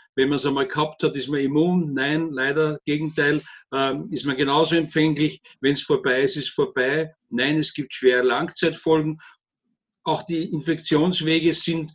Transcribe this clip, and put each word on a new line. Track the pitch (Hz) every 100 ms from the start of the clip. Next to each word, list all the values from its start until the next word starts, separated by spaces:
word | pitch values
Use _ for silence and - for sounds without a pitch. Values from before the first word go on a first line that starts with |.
| _ 131
Wenn | 139
man | 143
es | 143
einmal | 139 135
gehabt | 147 156 -
hat, | 156 139
ist | 127
man | 143
immun. | 135 147 175 180 156
Nein, | 135 139 156 165
leider, | 131 135 147 156 147 -
Gegenteil, | 151 156 156 147 156 - - _
ähm, | 135 135 147 -
ist | 143 139
man | 131
genauso | 139 147 160 170
empfänglich. | 156 156 156 143 151 - - -
Wenn's | 135 143
vorbei | - 139 120 127
ist, | 135 151
ist | -
vorbei. | - 139 131 131 151 156 - _
Nein, | 120 135 156
es | 147
gibt | - 131
schwere | - 127 123
Langzeitfolgen. | 123 123 160 - 165 160 160 160 156 156 - _ _ _ _ _ _ _
Auch | - 156
die | - 165 180
Infektionswege | 156 165 156 - 151 175 180 156 165 165
sind | - - 165 156